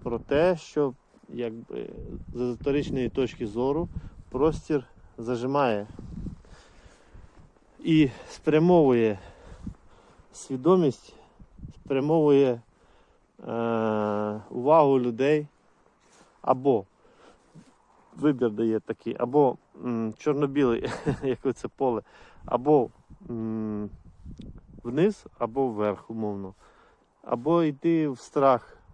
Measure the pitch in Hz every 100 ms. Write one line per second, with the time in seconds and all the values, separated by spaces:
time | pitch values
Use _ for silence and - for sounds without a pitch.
0 | 123 117 - 139 180 170 - 156 143 127
1 | _ _ - - 117 113 - 60 - -
2 | - - - 123 123 117 143 139 - 135
3 | 120 - 123 - 110 110 131 147 170 -
4 | - - - 127 156 156 - 139 - -
5 | - - 117 120 127 143 131 104 107 -
6 | - - - - - - - - - _
7 | _ - - - - _ _ - - 156
8 | 139 - - - - 151 170 180 139 120
9 | 113 98 - - - - - - - -
10 | _ _ _ - - 131 143 185 151 -
11 | - - - - - - - - - 135
12 | 147 165 147 139 135 120 - _ _ _
13 | _ _ _ - - 117 117 113 110 107
14 | 107 104 104 107 - 127 127 160 147 135
15 | 123 113 135 151 147 _ _ _ _ _
16 | _ _ _ _ - 131 139 113 92 _
17 | _ _ - _ _ - _ _ _ _
18 | _ - 151 131 120 107 113 110 - 117
19 | 117 - 120 143 135 - _ - 123 117
20 | 113 - 151 143 143 139 131 117 120 -
21 | - - 135 120 135 - 120 - 135 113
22 | - - - - - 120 135 151 110 -
23 | - - - 117 113 110 107 104 101 -
24 | - - - - - - - - 120 135
25 | 196 202 - - 113 123 131 104 104 95
26 | - 113 107 101 95 - - _ _ _
27 | _ _ - 120 139 170 160 139 170 165
28 | 151 123 - 151 135 123 - - _